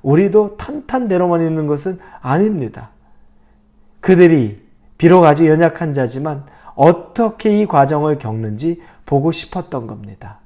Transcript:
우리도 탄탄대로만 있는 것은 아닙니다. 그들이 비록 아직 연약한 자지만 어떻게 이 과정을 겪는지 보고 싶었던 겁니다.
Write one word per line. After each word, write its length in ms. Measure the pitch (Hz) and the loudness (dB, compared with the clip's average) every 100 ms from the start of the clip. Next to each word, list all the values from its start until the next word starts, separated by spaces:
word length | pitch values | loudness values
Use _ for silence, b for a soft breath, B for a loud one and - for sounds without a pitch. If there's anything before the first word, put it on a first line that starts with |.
우리도 560 | 139 151 196 214 208 208 | 2 2 4 2 0 -6
탄탄대로만 840 | - 294 - 262 233 180 180 170 | -12 -12 -6 -6 -2 0 0 0
있는 260 | 165 160 151 | -2 -2 -2
것은 320 | 147 190 180 B B | -4 -6 -10 B B
아닙니다. 680 | 127 151 214 190 113 - - _ _ _ _ _ _ _ _ _ _ _ | -4 0 0 -2 -8 -12 -20 _ _ _ _ _ _ _ _ _ _ _
그들이 640 | - 180 175 160 107 101 _ _ _ _ | 2 4 6 4 0 -8 _ _ _ _
비록 280 | 170 180 | 4 6
아직 200 | 165 147 | 6 4
연약한 480 | 160 156 165 160 165 | 2 4 2 0 -6
자지만 500 | 139 123 127 156 143 - B B | -4 -4 -6 -8 -10 -14 B B
어떻게 880 | - 147 175 - - 226 226 214 208 | 2 2 2 -6 -4 -4 -2 0 0
이 60 | 208 | 2
과정을 500 | 147 139 151 156 147 | 2 2 0 -2 -4
겪는지 640 | 107 110 110 107 160 170 B B | -6 -8 -8 -6 -6 -8 B B
보고 260 | - 143 156 | -4 -2 -2
싶었던 540 | 160 - 185 170 139 | -6 -10 -12 -10 -12
겁니다. 540 | 110 104 104 98 98 104 | -12 -16 -18 -20 -20 -20